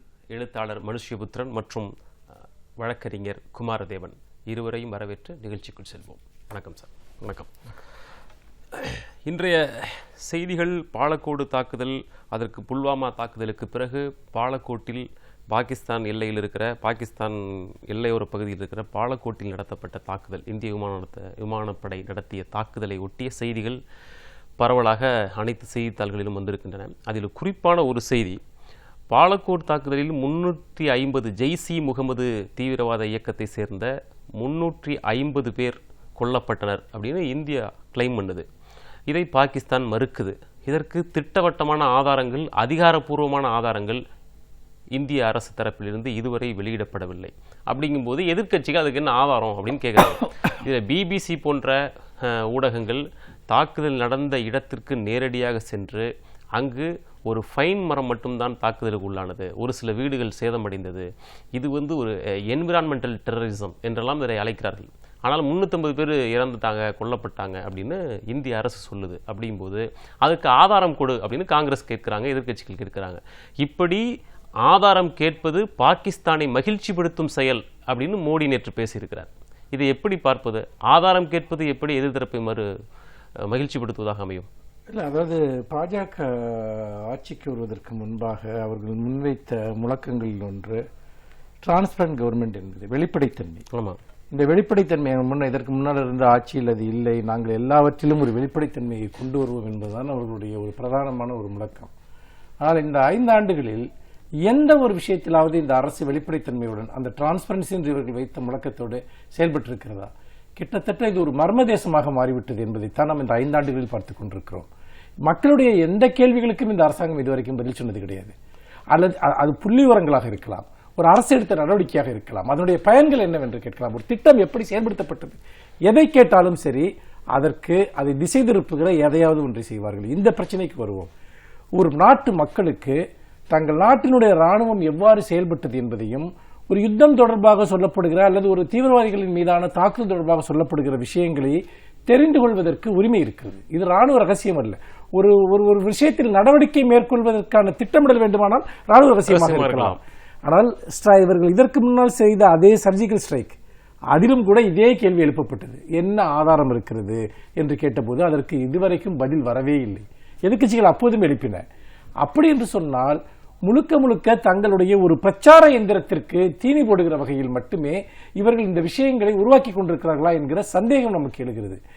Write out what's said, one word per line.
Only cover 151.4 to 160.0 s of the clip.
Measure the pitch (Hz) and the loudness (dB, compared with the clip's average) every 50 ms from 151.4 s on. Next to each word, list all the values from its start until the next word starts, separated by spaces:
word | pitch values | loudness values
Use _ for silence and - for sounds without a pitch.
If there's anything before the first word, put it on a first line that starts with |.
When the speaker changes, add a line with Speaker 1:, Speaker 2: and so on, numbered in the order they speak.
| 175 175 180 | 4 4 6
Speaker 2:
இதற்கு | 208 262 - - 285 | 6 6 6 6 4
முன்னால் | 226 247 247 247 247 247 - - | 4 4 4 4 4 4 4 4
செய்த | 214 208 214 190 208 | 4 6 6 8 8
அதே | 185 165 160 180 202 220 208 - | 8 8 10 8 8 8 8 4
சர்ஜிக்கல் | 196 190 196 226 190 220 196 - | 2 2 2 2 0 0 -2 -2
ஸ்ட்ரைக், | - 151 127 110 - - - - - - - _ - - - | -2 -6 -6 -6 -8 -14 -20 -20 -20 -20 -20 _ -20 -20 -8
அதிலும் | 131 123 143 160 202 240 269 254 208 | 0 2 4 4 6 6 4 4 6
கூட | 190 202 240 | 6 6 6
இதே | 233 196 160 196 220 240 247 | 6 4 4 6 6 6 6
கேள்வி | - 226 185 185 170 160 | 4 2 2 4 4 2
எழுப்பப்பட்டது. | 147 123 151 139 - 127 107 - - - - - - 160 170 | 2 2 0 -4 -6 -6 -12 -12 -14 -18 -16 -10 -4 -2 -2
என்ன | 175 190 208 214 185 156 143 151 | 0 0 0 2 2 2 2 2
ஆதாரம் | 156 160 160 151 143 131 120 | 4 4 4 4 4 2 0
இருக்கிறது | 117 - - 113 113 101 98 110 113 110 104 - - - - - | -2 -4 -6 -8 -6 -6 -6 -6 -6 -6 -8 -10 -14 -18 -10 -4
என்று | 165 151 143 147 | -4 -2 -2 -2
கேட்டபோது | 139 151 143 117 147 117 113 123 135 175 | -2 -2 -2 -2 -2 -4 -4 -2 0 0
அதற்கு | - - 107 - - 160 135 | 0 0 0 -2 -2 -4 -4
இதுவரைக்கும் | 127 127 143 180 190 185 180 - - 202 175 127 | -2 -2 -2 0 0 0 0 0 -4 -4 -4 -2
பதில் | 131 135 156 156 123 120 | -2 -2 -2 -2 0 -2
வரவே | 120 131 135 143 147 143 | -2 -2 0 0 0 0
இல்லை. | 127 104 95 - | 0 -4 -8 -10